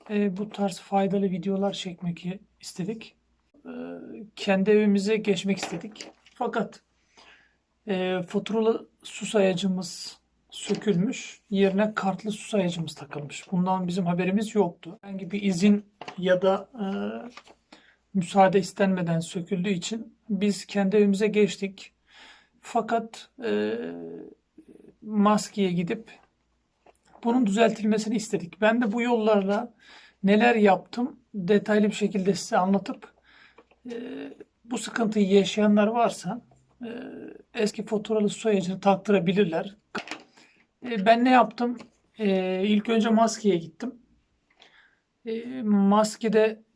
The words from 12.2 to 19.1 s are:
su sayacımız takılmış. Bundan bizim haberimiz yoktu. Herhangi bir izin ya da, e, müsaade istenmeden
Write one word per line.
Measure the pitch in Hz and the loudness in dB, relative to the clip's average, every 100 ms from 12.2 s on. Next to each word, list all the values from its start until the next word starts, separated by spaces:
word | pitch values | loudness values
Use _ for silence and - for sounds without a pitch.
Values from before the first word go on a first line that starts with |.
| 214 | -6
su | 208 - | -8 -4
sayacımız | 208 180 170 151 | -2 0 -4 -8
takılmış. | - 143 147 147 - - | -10 -14 -12 -12 -14 -4
Bundan | 180 185 190 175 | -2 0 0 -2
bizim | 185 175 | -2 -2
haberimiz | 175 180 202 214 | 0 2 0 0
yoktu. | 214 175 - 165 - | 0 0 -2 -18 -16
Herhangi | 202 190 170 | -14 -12 -8
bir | 202 | -2
izin | 202 170 208 208 - _ - - | 0 4 4 4 0 _ -16 -6
ya | 180 180 | 0 2
da, | 190 196 - | 4 2 -4
e, | 247 196 202 208 226 240 - - _ _ - _ _ _ | -8 -6 -4 -6 -8 -14 -18 -20 _ _ -20 _ _ _
müsaade | 196 - 196 190 196 | -4 0 4 6 4
istenmeden | - - 196 185 170 | -2 -2 0 0 0